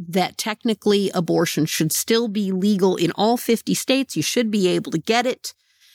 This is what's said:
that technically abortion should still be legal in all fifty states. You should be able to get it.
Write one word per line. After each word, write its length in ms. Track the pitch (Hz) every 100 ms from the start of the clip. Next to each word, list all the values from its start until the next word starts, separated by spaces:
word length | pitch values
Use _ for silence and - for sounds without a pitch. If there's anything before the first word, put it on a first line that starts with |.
| 175
that 300 | 180 175 -
technically 720 | 220 214 233 214 214 202 196
abortion 560 | 180 170 165 165 - 156
should 260 | - 160
still 360 | - - 226 233
be 220 | 202 190
legal 460 | 185 202 202 190 180
in 140 | 170
all 260 | - 214 240
fifty 380 | - 226 -
states. 420 | 185 - 269 262 -
You 60 |
should 280 | - 240 226
be 180 | 208 180
able 220 | 175 -
to 60 | 165
get 280 | - 226 247
it. 260 | - - - _ _ _